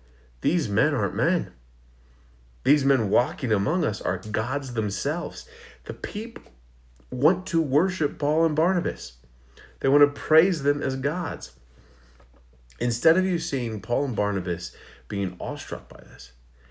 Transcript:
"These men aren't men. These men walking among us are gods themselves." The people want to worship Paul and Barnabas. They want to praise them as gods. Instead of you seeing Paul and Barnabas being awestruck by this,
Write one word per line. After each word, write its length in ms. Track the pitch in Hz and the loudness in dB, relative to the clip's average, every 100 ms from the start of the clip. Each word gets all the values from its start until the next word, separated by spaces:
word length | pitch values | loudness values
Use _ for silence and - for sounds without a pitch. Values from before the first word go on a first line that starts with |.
| - - - - | -20 -20 -20 -4
"These 280 | 143 175 110 | 0 0 2
men 260 | 104 151 | 2 2
aren't 200 | 131 98 | 2 -2
men. 380 | 104 156 175 107 - - - - - - - - - - - | 0 0 0 -4 -12 -20 -20 -20 -20 -20 -20 -20 -20 -20 -4
These 200 | 131 147 | 2 2
men 260 | 135 131 101 | 4 2 4
walking 420 | 113 147 - 117 | 2 2 -4 0
among 320 | 101 110 180 | 0 2 0
us 160 | 127 101 | -2 -2
are 180 | - 92 | -4 -4
gods 560 | 107 110 117 139 135 | -4 -4 -2 -4 -4
themselves." 720 | 120 104 - 139 170 156 - - - - - | -2 -2 -2 -4 -4 -6 -10 -16 -20 -20 -14
The 100 | - | -12
people 580 | - - 202 226 - - - - - - - - | -10 -8 -6 -8 -10 -18 -20 -20 -20 -20 -20 -10
want 360 | 127 147 185 - | 2 2 2 0
to 140 | 165 | 0
worship 580 | 143 139 190 180 175 - | 2 2 2 0 -4 -2
Paul 260 | 147 160 | 0 2
and 120 | 165 151 | 2 2
Barnabas. 640 | 175 185 117 - - - - - - - - - | 2 2 -2 -6 -12 -18 -20 -20 -20 -20 -20 -2
They 80 | 135 | 2
want 140 | 143 | 6
to 180 | 143 - | 6 4
praise 420 | - 156 190 156 | 4 4 6 2
them 200 | 139 147 | 0 0
as 140 | 131 131 | -2 -2
gods. 560 | 139 180 143 76 - - - - - - - - - - - - - - | -2 -2 -4 -6 -12 -16 -20 -20 -20 -20 -20 -20 -20 -20 -20 -20 -20 -4
Instead 360 | 123 113 - 170 | -2 4 4 4
of 80 | |
you 140 | 190 175 | 2 -2
seeing 420 | - 131 117 110 | -2 -4 -4 -6
Paul 260 | - 123 139 | -2 -2 0
and 100 | 107 | 0
Barnabas 580 | 104 98 90 85 - - - - - | 0 0 -2 -4 -6 -16 -20 -20 -8
being 280 | 101 95 90 | -4 -4 -4
awestruck 500 | 107 147 - - - | -6 -8 -8 -10 -12
by 120 | - | -18
this, 320 | - - - - - - - | -18 -18 -20 -20 -20 -20 -20